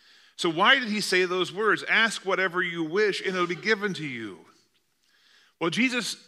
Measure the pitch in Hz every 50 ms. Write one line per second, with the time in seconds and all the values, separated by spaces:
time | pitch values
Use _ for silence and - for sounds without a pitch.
0 | _ - - - - _ _ - - 175 156 165 196 233 269 269 254 214 208 214
1 | - - 190 180 185 175 180 185 175 139 156 190 220 214 180 151 - - 175 208
2 | 226 220 - - - 185 185 180 190 190 165 180 180 175 170 170 165 156 160 202
3 | 214 202 180 - - 190 185 185 175 170 180 165 - 214 220 196 202 208 175 139
4 | 156 143 127 117 110 101 90 80 87 - _ _ _ _ _ _ _ _ _ _
5 | _ _ _ _ _ _ _ _ _ _ _ _ 160 170 151 196 240 262 240 247
6 | 190 - - - -